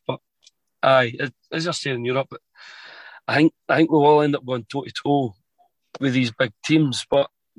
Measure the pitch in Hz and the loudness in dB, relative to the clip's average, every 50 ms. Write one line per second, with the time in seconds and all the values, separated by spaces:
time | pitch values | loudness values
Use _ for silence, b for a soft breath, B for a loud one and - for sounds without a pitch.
0 | _ - 131 - _ _ _ _ _ _ _ _ _ _ _ _ - 135 135 131 | _ -10 -10 -10 _ _ _ _ _ _ _ _ _ _ _ _ 2 2 4 4
1 | 123 113 120 - 143 123 - _ _ _ - 160 165 175 151 - - 143 127 120 | 2 0 -4 -8 -10 -10 -12 _ _ _ -8 -6 -6 -6 -6 -6 -6 -6 -6 -4
2 | 120 123 127 135 135 - - - _ _ B B B B B B B B B B | -4 -4 -4 -4 -4 -6 -10 -20 _ _ B B B B B B B B B B
3 | B B B B _ - 120 143 160 - - _ _ - 123 151 165 160 160 151 | B B B B _ -2 2 2 2 2 2 _ _ 0 2 2 2 4 4 4
4 | 143 147 151 151 151 147 143 135 131 127 127 117 110 - - 139 127 120 - - | 6 6 6 4 4 0 -2 -4 -6 -6 -6 -6 -8 -8 -10 -10 -10 -10 -12 -6
5 | - 143 143 139 131 110 - _ _ _ _ _ _ _ _ _ _ _ - - | -2 -2 0 0 -2 -4 -8 _ _ _ _ _ _ _ _ _ _ _ -8 -4
6 | 135 135 123 131 123 117 - - 131 110 - _ - - 156 156 151 131 120 - | -4 -2 0 0 -2 -2 -2 -4 -4 -4 -6 _ -2 0 2 2 2 0 -2 -6
7 | - - 151 139 139 - _ _ _ _ _ | -6 -2 0 0 0 -2 _ _ _ _ _